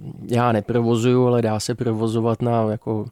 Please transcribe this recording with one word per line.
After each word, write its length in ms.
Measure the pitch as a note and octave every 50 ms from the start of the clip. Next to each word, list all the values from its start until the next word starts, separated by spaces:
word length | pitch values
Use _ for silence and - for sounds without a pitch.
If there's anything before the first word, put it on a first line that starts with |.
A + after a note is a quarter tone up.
| - - - - -
já 260 | - A#2+ A#2+ B2 B2 A2+
neprovozuju, 760 | G#2+ G2+ - A2+ A#2+ A#2 A2+ A#2+ A2+ A2+ B2+ B2 B2+ B2+
ale 160 | B2 B2 A#2+ A2+
dá 180 | A2 G#2+ G#2+
se 140 | - - A#2+
provozovat 680 | - B2 A#2 A2 G#2+ A2+ A2+ A2 A#2 A2 A#2 A2+ - A#2+
na 280 | A#2 A#2 A#2 A2 G#2+
jako 360 | G#2+ A2 - A#2 A2+ G#2+ G2+ -